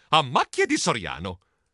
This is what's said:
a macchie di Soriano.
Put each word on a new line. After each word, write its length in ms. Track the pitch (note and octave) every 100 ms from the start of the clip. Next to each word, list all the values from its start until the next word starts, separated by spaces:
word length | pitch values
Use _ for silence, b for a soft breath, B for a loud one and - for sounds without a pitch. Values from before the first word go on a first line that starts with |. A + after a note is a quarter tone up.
| b
a 140 | D#3
macchie 420 | C3+ D#3+ G4 - F#4+
di 100 | D4+
Soriano. 640 | - C3 E2 C2 F#2 F#2 _ _ _